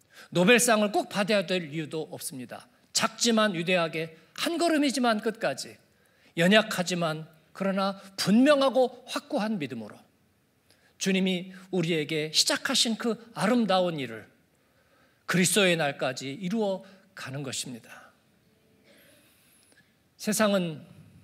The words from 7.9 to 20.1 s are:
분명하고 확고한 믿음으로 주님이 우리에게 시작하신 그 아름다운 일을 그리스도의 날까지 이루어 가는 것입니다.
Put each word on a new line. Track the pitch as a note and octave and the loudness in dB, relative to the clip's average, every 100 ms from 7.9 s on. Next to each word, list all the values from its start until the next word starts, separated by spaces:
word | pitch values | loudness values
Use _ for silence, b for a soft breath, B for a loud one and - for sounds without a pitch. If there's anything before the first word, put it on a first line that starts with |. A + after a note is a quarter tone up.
| G3 B - | -4 B -4
분명하고 | F3+ A3 C#4 C#4+ C4+ A#3+ B3 - - | 2 6 6 6 4 4 2 -2 -12
확고한 | D4+ - C#4+ G#3+ G#3 | -12 -6 -4 -4 -4
믿음으로 | C3+ A#2 G#2+ - _ _ _ _ _ _ b b b - | -6 -8 -12 -18 _ _ _ _ _ _ b b b -6
주님이 | F#3+ F#3+ F#3 F3+ F#3 B B | 0 2 2 -2 -6 B B
우리에게 | F#3 E3 D#3+ C#3+ D#3 D#3 | 0 2 0 -2 -4 -2
시작하신 | - - C#4+ - B3+ A#3+ G#3+ | 0 2 0 0 0 0 0
그 | A#3+ G#3+ - | -2 -4 -8
아름다운 | D3 G3 B3 G3+ F#3 F3+ D#3 | -2 2 2 4 2 2 -2
일을 | A#2+ A2 - _ _ _ b b b b b b - | -8 -10 -16 _ _ _ b b b b b b -2
그리스도의 | F3 F3 A3 F#3 E3 | 2 2 4 4 4
날까지 | C#3+ C#3+ C#3+ C3 C3+ | 0 -2 -4 -4 -10
이루어 | E3+ F3+ A3+ G3+ F#3 B B B - | -8 -4 -2 -2 -4 B B B -16
가는 | B2+ C3+ | -12 -8
것입니다. | C3+ - - A2+ - - - _ _ _ _ _ _ _ b b b b b b b b b b b b _ | -8 -8 -10 -12 -16 -20 -20 _ _ _ _ _ _ _ b b b b b b b b b b b b _